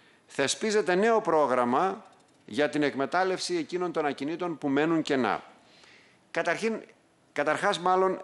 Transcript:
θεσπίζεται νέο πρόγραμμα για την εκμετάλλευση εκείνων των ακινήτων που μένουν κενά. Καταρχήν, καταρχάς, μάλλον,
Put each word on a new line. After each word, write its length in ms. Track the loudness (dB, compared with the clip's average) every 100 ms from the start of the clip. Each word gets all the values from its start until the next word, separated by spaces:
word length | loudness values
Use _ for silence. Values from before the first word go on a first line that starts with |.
| -20 _ _
θεσπίζεται 680 | -2 -2 0 0 0 2 2
νέο 260 | 4 2
πρόγραμμα 840 | 2 2 4 2 2 2 0 -4 -14 _ _ _ -8
για 240 | -2 0
την 140 | 2
εκμετάλλευση 720 | -2 -2 -2 0 0 -2 -4 -4
εκείνων 360 | -4 -4 -4
των 140 | -2 -2
ακινήτων 520 | -2 -6 -6 -6 -4
που 120 | -2
μένουν 320 | 2 2 2
κενά. 420 | 0 0 2 -2 -6 -20 _ -20 -20 -20 -20 _ _
Καταρχήν, 500 | -2 -2 0 -2 -4 -10 -20 _ _ _
καταρχάς, 460 | -2 0 2 0 0
μάλλον, 420 | 2 2 2 0